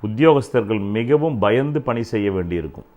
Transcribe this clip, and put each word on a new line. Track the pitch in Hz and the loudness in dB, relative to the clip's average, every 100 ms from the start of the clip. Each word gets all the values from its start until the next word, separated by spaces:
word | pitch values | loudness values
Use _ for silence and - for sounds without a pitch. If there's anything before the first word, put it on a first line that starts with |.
| 107 | -6
உத்தியோகஸ்தர்கள் | 110 160 147 123 123 104 107 101 107 | 2 4 4 2 -2 0 -2 -2 -4
மிகவும் | 117 147 160 131 | 2 2 2 0
பயந்து | 101 117 143 151 135 | 2 2 0 -2 -4
பணி | 117 117 | -4 -4
செய்ய | 113 101 | -2 -2
வேண்டியிருக்கும். | 95 87 85 78 - - | -2 -4 -4 -6 -12 -20